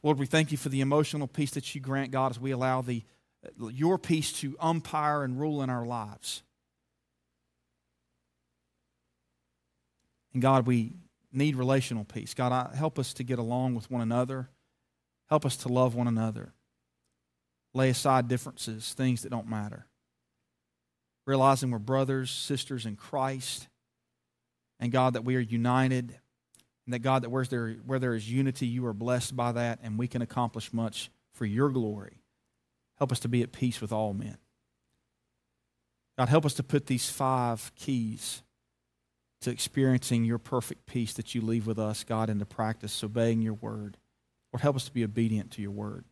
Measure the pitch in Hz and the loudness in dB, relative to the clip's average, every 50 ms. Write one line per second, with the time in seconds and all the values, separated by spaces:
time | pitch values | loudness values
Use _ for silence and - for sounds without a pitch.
0 | - 147 151 135 139 127 - 160 156 147 151 135 - 147 131 135 135 135 143 151 | 4 4 2 4 2 2 4 2 2 2 0 -2 -2 -2 0 2 2 4 4 4
1 | 151 - - 147 143 127 - - 147 135 - 139 131 - - 143 131 135 135 139 | 4 2 -2 -4 -6 -6 -2 -4 -4 -2 -2 -6 -8 -8 -10 -8 -6 -2 -2 -2
2 | 139 131 135 131 131 135 120 117 127 135 135 123 127 131 127 131 127 123 123 117 | -2 -2 0 0 0 0 -2 -4 -4 -4 -2 0 0 2 0 0 0 -2 -4 -4
3 | 107 _ _ _ _ _ _ _ - - - - 117 110 120 131 151 165 190 180 | -6 _ _ _ _ _ _ _ -18 -18 -14 -12 -12 -10 -4 2 2 4 4 2
4 | - - 175 160 147 - - - - 139 135 - 165 160 165 165 160 - - 156 | 2 2 2 2 2 -2 -4 -4 -6 -6 -6 -2 0 0 0 0 -2 -2 -2 0
5 | 151 147 147 147 139 131 127 127 147 156 151 143 135 131 127 123 117 117 123 117 | 2 2 2 2 0 -2 -2 -2 -2 -2 -2 -2 -2 -2 -2 -2 -2 -4 -4 -6
6 | 107 104 101 - - - - - _ _ _ _ _ _ _ _ _ _ _ _ | -6 -8 -12 -10 -8 -8 -8 -8 _ _ _ _ _ _ _ _ _ _ _ _
7 | _ _ _ _ _ _ _ _ _ _ _ _ _ _ _ _ _ _ _ _ | _ _ _ _ _ _ _ _ _ _ _ _ _ _ _ _ _ _ _ _
8 | _ _ _ _ _ _ _ _ _ _ _ _ _ _ _ _ _ _ _ _ | _ _ _ _ _ _ _ _ _ _ _ _ _ _ _ _ _ _ _ _
9 | _ _ _ _ _ _ _ _ _ _ _ _ _ _ _ _ _ _ _ _ | _ _ _ _ _ _ _ _ _ _ _ _ _ _ _ _ _ _ _ _
10 | _ _ _ _ _ _ _ 131 123 131 135 131 120 123 127 120 113 113 - - | _ _ _ _ _ _ _ 2 6 6 6 6 6 6 4 4 2 0 -6 -14
11 | - _ _ _ _ _ - 131 143 151 143 127 127 127 135 135 127 - 123 113 | -20 _ _ _ _ _ -2 0 2 2 2 2 2 4 4 2 2 0 -4 -6
12 | 104 - - 110 110 110 - - 127 123 123 127 123 - - 131 151 160 - - | -6 -6 -8 -10 -8 -8 -4 -2 0 0 2 0 -2 -4 -4 -2 -2 -2 -2 -4
13 | 131 - - - 123 120 127 120 117 113 120 127 127 131 123 117 104 - 127 120 | -6 -6 -6 -8 -4 -4 -2 -2 -2 -2 -2 -2 0 -2 -2 -4 -6 -6 -4 -4
14 | 117 113 117 123 127 127 135 131 127 - _ _ _ _ _ _ _ _ _ _ | -2 0 2 2 0 0 -2 -8 -10 -12 _ _ _ _ _ _ _ _ _ _
15 | _ _ _ _ _ _ 151 156 - 139 123 - - 131 123 127 127 127 117 120 | _ _ _ _ _ _ 2 2 2 2 -2 -2 -2 0 4 4 4 4 4 2
16 | 120 120 113 113 113 113 107 113 101 85 _ _ _ _ _ _ _ _ _ _ | 0 2 2 2 0 0 -2 -6 -10 -12 _ _ _ _ _ _ _ _ _ _
17 | _ _ _ _ _ _ _ _ _ _ _ _ _ _ _ 127 131 131 127 - | _ _ _ _ _ _ _ _ _ _ _ _ _ _ _ 4 4 4 4 4
18 | - 143 131 131 123 120 127 123 - 143 127 - - - 110 110 113 - - - | 4 4 6 6 4 4 0 -2 -2 -6 -10 -8 -8 -8 -8 -8 -8 -10 -4 0
19 | 131 127 123 117 - - 123 117 101 - 110 107 104 104 107 - - _ _ _ | 0 0 0 0 -2 -6 -6 -6 -6 -4 -4 -4 -4 -6 -8 -12 -16 _ _ _
20 | _ _ _ _ _ _ _ _ _ _ _ _ _ _ _ _ _ _ _ _ | _ _ _ _ _ _ _ _ _ _ _ _ _ _ _ _ _ _ _ _
21 | _ _ _ _ _ - 135 135 131 139 135 127 139 127 120 110 104 113 135 135 | _ _ _ _ _ 0 4 6 8 6 6 6 2 -2 -2 -2 -2 0 2 2
22 | 135 131 135 131 131 127 - - - - 143 127 - - 139 123 110 113 104 104 | 2 2 0 -2 -2 -4 -6 -6 -4 -4 -2 -4 -4 -6 -6 -6 -6 -6 -8 -10
23 | - - - 143 131 135 135 131 127 - - - - - _ _ _ _ _ _ | -12 -6 -2 -2 0 0 -2 -4 -6 -8 -8 -8 -10 -16 _ _ _ _ _ _
24 | _ _ _ _ _ _ _ _ _ _ _ _ _ _ _ _ 120 120 117 131 | _ _ _ _ _ _ _ _ _ _ _ _ _ _ _ _ -4 0 2 4
25 | 127 127 120 120 113 127 127 127 123 107 120 117 117 123 123 131 131 131 131 127 | 4 4 2 0 -2 0 0 0 0 0 0 0 2 4 4 4 4 4 2 0
26 | 123 117 - - _ _ _ _ _ _ _ - _ _ _ _ _ - 123 123 | -2 -6 -12 -18 _ _ _ _ _ _ _ -20 _ _ _ _ _ -6 -6 -2
27 | 117 131 131 131 123 117 123 131 131 127 135 120 117 113 113 110 110 123 135 131 | 2 2 2 2 2 0 0 -2 0 0 -2 -2 -2 -4 -6 -8 -6 -2 -2 0
28 | 127 127 117 113 104 110 120 131 139 135 131 - 135 120 117 123 127 120 110 101 | 0 0 0 -2 -2 -2 0 2 2 2 0 -2 -2 -2 -2 -2 -2 -2 -4 -2
29 | 117 123 123 123 120 - 131 123 120 120 117 117 120 117 117 - - 113 107 107 | 0 0 0 0 0 -2 -2 -2 0 0 0 0 0 -2 -2 -4 -6 -6 -4 -2
30 | 123 120 - 123 120 - - 131 123 110 - 113 - - - 113 113 113 107 - | -2 -2 -2 -4 -4 -2 0 0 0 0 -2 -8 -10 -4 -4 -2 -2 -2 -4 -6
31 | - - _ _ _ _ _ - 120 107 101 117 135 143 131 131 117 107 104 104 | -12 -12 _ _ _ _ _ -6 -4 -2 2 2 2 2 2 0 -2 -2 -4 -6
32 | 98 - - - _ _ _ _ _ _ _ _ _ _ _ _ _ _ _ _ | -10 -16 -20 -20 _ _ _ _ _ _ _ _ _ _ _ _ _ _ _ _
33 | 143 127 131 - - 120 123 120 117 117 - - 135 123 113 - 110 101 113 107 | 0 0 0 0 0 2 2 2 2 2 -2 0 0 0 0 -2 -4 -2 0 0
34 | 110 107 101 98 104 107 101 - _ _ _ _ _ _ _ _ _ _ _ _ | 0 0 -2 -4 -6 -8 -10 -12 _ _ _ _ _ _ _ _ _ _ _ _
35 | _ _ _ _ _ _ _ _ _ _ _ _ _ _ _ _ _ _ _ _ | _ _ _ _ _ _ _ _ _ _ _ _ _ _ _ _ _ _ _ _
36 | _ _ _ - 127 113 139 160 151 151 - - 131 - - 147 139 - 135 120 | _ _ _ 0 4 6 6 6 6 4 0 0 -2 2 2 0 2 2 0 0
37 | - - - - 139 131 131 127 123 120 117 110 - - _ - - - 135 123 | 0 -2 -2 0 2 2 4 4 2 2 0 -2 -4 -10 _ -10 -4 -2 -2 0
38 | 117 110 113 - - - - - - _ _ _ _ _ _ _ _ _ _ _ | 0 -2 -4 -6 -8 -8 -8 -10 -12 _ _ _ _ _ _ _ _ _ _ _
39 | _ _ _ _ _ _ _ _ - 127 120 120 - - - 143 135 131 131 127 | _ _ _ _ _ _ _ _ -6 -6 -4 -4 -4 -2 2 2 4 4 4 4
40 | - - 123 117 117 113 117 113 - - - 123 110 - - - _ - - 127 | 2 2 2 2 2 2 0 -2 -2 -2 -2 -2 -2 -2 -10 -12 _ -6 -4 -4
41 | 113 107 - - 110 - - 120 110 110 113 117 104 110 110 107 110 107 107 - | -2 -2 -4 -8 -8 -6 -4 -2 0 0 0 0 0 -2 -2 -2 -2 -2 -2 -4
42 | - - 117 110 110 110 107 101 101 - - - 110 107 110 - - 107 - - | -4 -2 0 0 0 0 0 -2 -2 -4 -4 -2 -2 -2 -2 -4 -8 -8 -6 -6
43 | - 107 107 120 117 113 117 113 110 110 107 104 113 110 110 107 104 101 95 _ | -6 -4 0 2 2 4 4 2 0 -2 -2 -4 -6 -8 -8 -8 -10 -12 -14 _
44 | _ _ _ _ _ _ _ _ _ _ - 127 - 147 139 135 - - - 123 | _ _ _ _ _ _ _ _ _ _ -6 0 2 2 2 2 -4 -4 -2 -2
45 | 117 107 104 120 113 113 110 107 95 - - - 104 101 101 104 104 104 107 90 | -2 0 0 0 0 2 2 -2 -2 -6 -8 -8 -8 -6 -6 -6 -8 -8 -8 -12
46 | - _ | -14 _